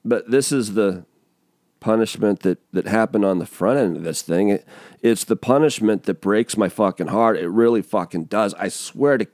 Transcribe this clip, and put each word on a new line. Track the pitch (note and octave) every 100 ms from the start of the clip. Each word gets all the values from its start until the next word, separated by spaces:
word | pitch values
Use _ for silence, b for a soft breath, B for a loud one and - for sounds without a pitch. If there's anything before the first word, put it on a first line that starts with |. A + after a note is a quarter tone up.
but | - A#2 -
this | B2+ C3+
is | C#3+ G#2
the | G2 G2+ F2+ F2 _ _ _ _ _ _ _
punishment | - A2 A2 - G#2+ G2
that, | F#2+ F2+ _
that | F#2 -
happened | A2 A2 A2
on | G2+ F#2
the | D#2+
front | - F#2 C3+
end | G#2+ D#2
of |
this | E2 D2+
thing. | - E2+ G2+
It, | G2+ B B B B
it's | A#2 A2
the | - A2+
punishment | - C3+ D3+ B2 G#2+ G2+
that | - F2+
breaks | F#2+ G#2+ A#2+ -
my | G2
fucking | - G2+ F2+ F2
heart. | G2+ A2+ F#2+
It | E2+
really | G#2 A#2 A#2
fucking | F#2 G#2+ F2 F2 D#2
does. | G#2+ G#2 -
I | F#2+
swear | - - - C#3+ C3+
to | G2+